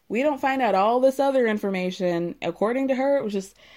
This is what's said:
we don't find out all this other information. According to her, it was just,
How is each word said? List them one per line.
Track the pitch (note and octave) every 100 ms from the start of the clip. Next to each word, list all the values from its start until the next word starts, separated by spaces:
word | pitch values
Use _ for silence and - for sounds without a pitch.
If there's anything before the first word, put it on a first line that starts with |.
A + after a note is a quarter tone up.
| _
we | G#3
don't | C#4+ C#4
find | C4+ C4+
out | A#3+ F#3+
all | G#3 A#3+
this | C4 C4
other | C#4 C4 A#3
information. | G#3+ G#3 F#3+ F3+ F#3 F3+ E3+ E3+ -
According | - E3+ G3+ B3 C4+
to | B3+
her, | C4+ C#4
it |
was | A#3
just, | G3+ F#3+ - -